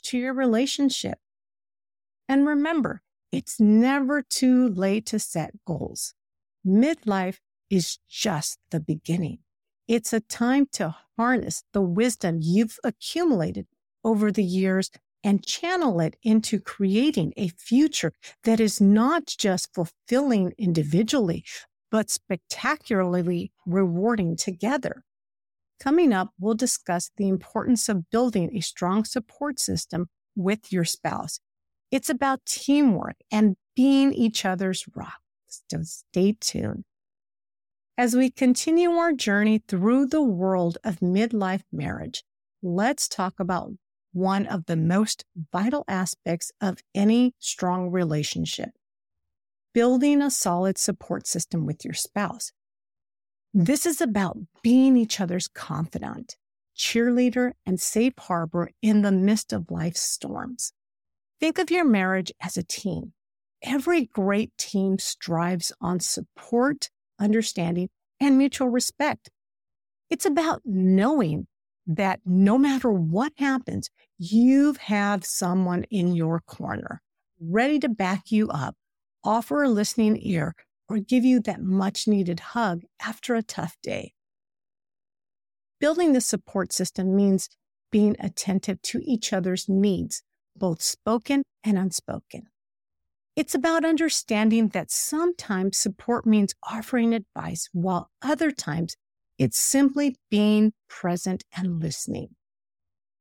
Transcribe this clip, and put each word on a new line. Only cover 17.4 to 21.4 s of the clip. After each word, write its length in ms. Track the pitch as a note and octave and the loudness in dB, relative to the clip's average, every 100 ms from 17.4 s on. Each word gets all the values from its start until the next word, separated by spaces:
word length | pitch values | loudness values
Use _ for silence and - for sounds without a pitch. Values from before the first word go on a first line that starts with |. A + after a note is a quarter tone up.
| F#3 | -6
future 640 | - - A#3+ D4+ - E3+ - - - | -6 0 2 2 0 -4 -6 -16 -6
that 160 | - A3+ | 0 2
is 220 | A3 - | 2 4
not 440 | G3 G#3 B3 E4+ D#4+ | 6 6 4 0 -2
just 480 | - G3+ F3+ - | -4 -2 -2 -4
fulfilling 800 | - E3+ - - A#3+ C#4+ A3 F3+ - | -6 -6 -8 -2 0 2 2 0 -2
individually, 880 | G3 E3 D3 E3 A3 D4 G3 E3 | -2 0 2 2 2 2 0 -2